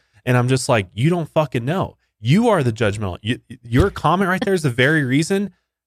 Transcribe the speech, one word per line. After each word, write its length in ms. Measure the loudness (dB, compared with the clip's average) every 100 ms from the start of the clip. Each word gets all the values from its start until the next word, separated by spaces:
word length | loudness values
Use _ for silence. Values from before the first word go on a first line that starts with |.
| _ _ 0
And 100 | 0
I'm 100 | 2
just 220 | 0 0
like, 200 | 0 -2
"You 160 | -2 0
don't 180 | 0 -2
fucking 380 | -2 -2 -4 -4
know. 320 | -4 -4 -10 _ _
You 300 | 2 2 4
are 120 | 2
the 100 | 0
judgmental. 460 | 0 -2 -2 -6 -6
Y-, 160 | -8 -8 -10 -20
your 260 | 0 2 2
comment 400 | 0 0 0 0
right 160 | -2 -2
there 80 |
is 80 | -2
the 80 | -2
very 340 | 0 2 2
reason 500 | 2 0 0 -2 -4 -10 _ _